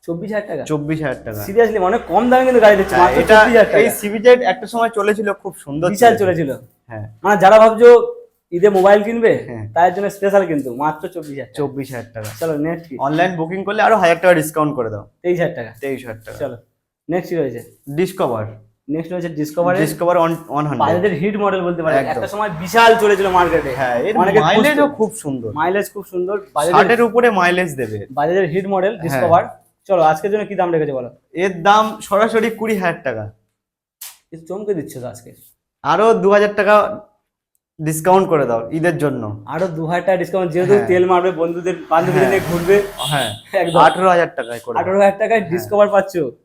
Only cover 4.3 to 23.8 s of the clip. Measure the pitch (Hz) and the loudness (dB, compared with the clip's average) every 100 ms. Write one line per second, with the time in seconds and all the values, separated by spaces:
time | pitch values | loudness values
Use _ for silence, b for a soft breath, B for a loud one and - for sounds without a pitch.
4.3 | 247 240 185 208 233 226 220 202 208 202 | 6 4 -4 -6 -2 -2 0 -2 -2 -2
5.3 | 196 196 - - 143 175 196 233 220 190 | -6 -10 -16 -12 -4 -4 4 4 4 0
6.3 | 165 147 120 - _ _ 110 104 - 190 | -2 -4 -8 -14 _ _ -16 -16 -6 0
7.3 | 185 190 214 220 220 240 233 226 - - | 4 8 8 8 8 8 8 6 -6 -18
8.3 | _ _ 175 202 196 185 208 208 233 226 | _ _ 2 2 6 6 6 4 0 2
9.3 | 139 113 117 107 160 180 180 202 196 196 | 0 -4 -12 -8 0 0 0 -6 -2 2
10.3 | 196 185 151 131 120 147 156 180 175 151 | 2 2 -2 -4 -4 -4 -4 -10 -12 -14
11.3 | 139 123 - 143 131 131 127 110 113 107 | -14 -14 -6 -6 -6 -10 -10 -12 -12 -14
12.3 | - 165 151 156 170 165 127 135 156 180 | -8 -6 -4 -4 -6 -10 -6 -4 0 0
13.3 | 180 160 190 190 214 208 220 175 170 185 | -2 -6 -6 -6 0 2 4 2 2 4
14.3 | 165 151 - 151 127 113 104 104 _ 175 | 2 0 -2 -2 -2 -6 -8 -14 _ -4
15.3 | 180 165 151 113 - 139 131 120 110 113 | -2 -2 -6 -14 -12 -10 -8 -10 -16 -16
16.3 | 110 143 117 _ _ _ _ - 175 165 | -10 -10 -10 _ _ _ _ -6 -6 -4
17.3 | 170 135 117 - _ - 143 180 185 165 | -4 -4 -6 -16 _ -10 -4 -4 -2 -4
18.3 | 113 107 - _ _ - 151 165 180 170 | -4 -8 -12 _ _ -8 -8 -6 -8 -8
19.3 | 151 151 151 170 185 151 156 175 175 165 | -6 -6 -2 0 0 -2 -2 0 2 2
20.3 | 165 - 139 147 131 143 175 202 165 190 | -2 -6 -4 -4 -2 0 0 0 -2 -4
21.3 | 202 202 190 175 175 160 156 131 - - | -2 -2 -2 -4 -4 0 0 -2 -6 -6
22.3 | 202 214 160 175 220 226 226 208 196 196 | -6 -6 -6 -2 4 6 6 2 2 2
23.3 | 185 175 160 147 127 | 2 2 0 -2 -4